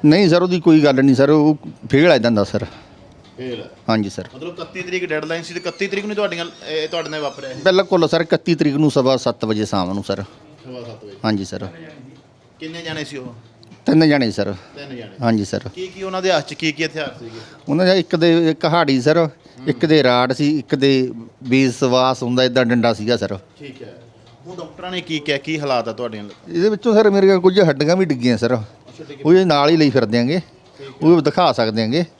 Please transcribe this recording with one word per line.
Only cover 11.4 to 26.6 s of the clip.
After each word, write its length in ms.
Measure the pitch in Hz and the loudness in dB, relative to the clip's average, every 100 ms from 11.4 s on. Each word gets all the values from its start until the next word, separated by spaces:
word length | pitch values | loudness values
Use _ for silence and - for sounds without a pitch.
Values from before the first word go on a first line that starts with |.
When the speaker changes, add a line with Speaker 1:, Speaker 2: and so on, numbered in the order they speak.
Speaker 1:
ਸਰ। 240 | 95 95 95 - - - 131 - _ _ _ _ | -6 -10 -14 -16 -20 -20 -20 -20 _ _ _ _
Speaker 2:
ਕਿੰਨੇ 220 | 160 165 | -16 -12
ਜਾਣੇ 220 | 165 156 | -10 -10
ਸੀ 120 | 151 143 | -10 -12
ਉਹ? 180 | 123 - - _ - - - | -14 -18 -20 _ -20 -8 0
Speaker 1:
ਤਿੰਨ 220 | 165 160 | 4 4
ਜਾਣੇ 220 | 143 117 | 2 0
ਸਰ। 240 | 101 101 92 - - | -2 -6 -6 -14 -20
Speaker 2:
ਤਿੰਨ 200 | 143 123 | -16 -16
ਜਾਣੇ? 160 | 104 98 | -18 -4
Speaker 1:
ਹਾਂਜੀ 220 | 117 113 | 0 0
ਸਰ। 240 | 98 104 101 | -2 -6 -8
Speaker 2:
ਕੀ 120 | 180 185 | -12 -14
ਕੀ 160 | 190 | -10
ਉਹਨਾਂ 200 | 190 185 | -8 -4
ਦੇ 100 | 185 | 0
ਹੱਥ 160 | 165 - | -2 -2
'ਚ 60 | |
ਕੀ 180 | 151 160 | -6 -6
ਕੀ 120 | 147 | -4
ਹਥਿਆਰ 300 | 160 156 143 - | -6 -6 -10 -12
ਸੀਗੇ? 220 | 117 113 110 - - | -18 -18 -20 -18 -4
Speaker 1:
ਉਹਨਾਂ 180 | 151 185 | 0 2
ਦੇ 120 | 190 | 2
ਇੱਕ 180 | 170 175 | 0 2
ਦੇ 340 | 170 165 160 | 4 4 2
ਇੱਕ 100 | 156 | 0
ਕਹਾੜੀ 400 | 165 170 147 135 | 0 2 2 2
ਸਰ, 280 | 127 160 160 - _ - 135 | 2 2 0 -4 _ -10 -6
ਇੱਕ 200 | - 160 | -2 4
ਦੇ 160 | 156 | 4
ਰਾੜ 300 | 127 123 127 | 4 2 0
ਸੀ, 260 | 127 147 151 | 0 0 -2
ਇੱਕ 160 | - | -2
ਦੇ 380 | 147 139 135 127 117 113 _ | 0 2 2 0 -8 -18 _
ਬੇਸਵਾਸ 800 | 127 131 135 117 131 127 127 123 | 0 2 2 0 0 2 2 0
ਹੁੰਦਾ 220 | 120 123 | -2 0
ਇੱਦਾਂ 200 | 127 123 | 2 2
ਡੰਡਾ 280 | 120 123 117 | 2 2 0
ਸੀਗਾ 240 | 107 107 120 | -2 -2 -2
ਸਰ। 220 | 101 98 - _ | -2 -8 -14 _
Speaker 2:
ਠੀਕ 240 | 143 - | -20 -18
ਹੈ। 120 | 104 - - _ - _ 170 | -20 -20 -20 _ -20 _ -20
ਹੁਣ 100 | 180 | -16
ਡਾਕਟਰਾਂ 340 | 160 - 185 | -16 -14 -10
ਨੇ 100 | 185 | -8
ਕੀ 180 | 156 160 | -6 -6
ਕਿਹਾ, 200 | 147 139 | -2 -4
ਕੀ 220 | 147 156 | -2 -6
ਹਾਲਾਤ 280 | 143 123 113 | -2 -2 -2
ਆ 40 | |
ਤੁਹਾਡੇ 300 | 110 120 110 | -8 -10 -10
ਨਾਲ? 80 | 104 - 170 | -16 -18 -8
Speaker 1:
ਇਹਦੇ 200 | 170 | 0